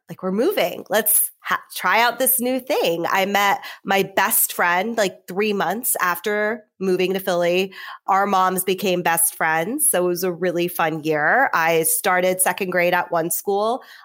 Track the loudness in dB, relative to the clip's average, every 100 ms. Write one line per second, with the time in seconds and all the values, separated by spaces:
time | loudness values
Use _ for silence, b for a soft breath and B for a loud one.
0 | -18 -8 -4 0 0 0 -2 -4 -4 -2
1 | 0 0 -2 -6 -4 -4 -6 -6 0 2
2 | 2 0 0 0 0 -2 -2 0 0 0
3 | 0 0 2 2 2 0 B B -2 0
4 | 0 0 0 0 -2 0 2 2 0 0
5 | 0 -2 -8 -2 0 0 -2 -2 -4 -2
6 | 0 -2 -2 -2 -2 -4 -10 -6 -2 0
7 | 0 -2 0 0 2 2 0 B B B
8 | 0 2 2 2 2 0 -2 -2 0 0
9 | 0 0 0 0 0 0 -2 -2 0 2
10 | 0 0 -2 -2 -2 0 -2 0 -2 -2
11 | -2 0 2 2 2 2 2 2 2 0
12 | 2 2 2 0 0 -2 -2 0 2 2
13 | 0 -2 -2 -4 -2 -2 0 -4 B B